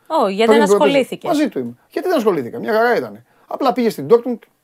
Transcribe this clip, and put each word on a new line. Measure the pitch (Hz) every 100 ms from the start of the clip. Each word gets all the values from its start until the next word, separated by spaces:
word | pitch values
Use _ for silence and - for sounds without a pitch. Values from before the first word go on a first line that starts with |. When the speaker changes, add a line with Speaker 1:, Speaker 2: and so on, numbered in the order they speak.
| _
Speaker 1:
Ω, | 320 214
γιατί | 196 226
Speaker 2:
Πριν | 226
Speaker 1:
δεν | 196
Speaker 2:
πρώτη- | 202
Speaker 1:
ασχολήθηκε; | 285 277 247 180 -
Speaker 2:
Μαζί | 302 277
του | -
είμαι. | 233 - _
Γιατί | - 359
δεν | 330
ασχολήθηκα, | 214 170 117 -
μια | 214
χαρά | 220 240 208
ήτανε. | 120 104 _ _ _
Απλά | - 269
πήγε | 240 226
στην | 160 143
Dortmund, | 233 247 226 _ _